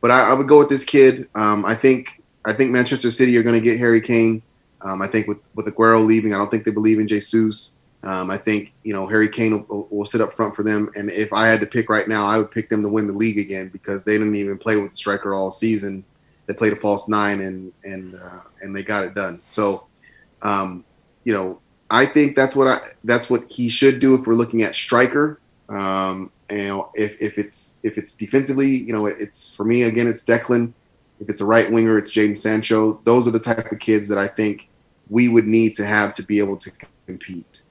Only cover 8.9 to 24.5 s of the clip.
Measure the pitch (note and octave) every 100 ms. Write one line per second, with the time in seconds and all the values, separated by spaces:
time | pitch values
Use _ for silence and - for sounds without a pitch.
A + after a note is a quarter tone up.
8.9 | G2+ F#2+ G#2+ G#2+ A2+ A2+ G#2+ G#2 G#2 G#2
9.9 | G#2 G2+ A#2 G#2+ - A2 G2+ G#2 G#2+ G#2
10.9 | G#2 G2+ F#2 G#2+ G2+ A2+ A2+ G#2 B2 A2
11.9 | G#2+ G2+ A2 G#2 A2 G#2+ A#2 G#2+ G#2+ G#2
12.9 | G#2+ G#2 G2 A2+ G#2 F#2+ F#2+ F#2+ F#2+ -
13.9 | G2 G2 G#2+ G#2+ G#2 G2+ G2 A2+ G#2+ G2+
14.9 | - - G2+ G2+ G2 F#2+ - A2+ G#2+ G2
15.9 | F#2+ F#2+ _ _ _ - G#2 A2 G#2 G#2
16.9 | G2+ - G#2+ G2+ G2+ F#2+ F#2 F#2 _ G2
17.9 | F#2+ F#2 F#2 F2+ F2+ - _ G2 G2 G2
18.9 | G#2 F#2 G2 F#2+ F2 _ - G#2 F#2+ -
19.9 | _ _ _ _ _ G#2 G2+ F#2+ F#2 -
20.9 | _ _ _ A#2+ G#2 F#2 F#2 _ _ _
21.9 | A2+ C3+ D3+ C#3+ C#3+ C3+ C#3 C3 B2+ -
22.9 | - G#2+ A#2+ - B2 - - A#2+ A2+ C#3
23.9 | B2+ C3+ C3 C3 A2+ A#2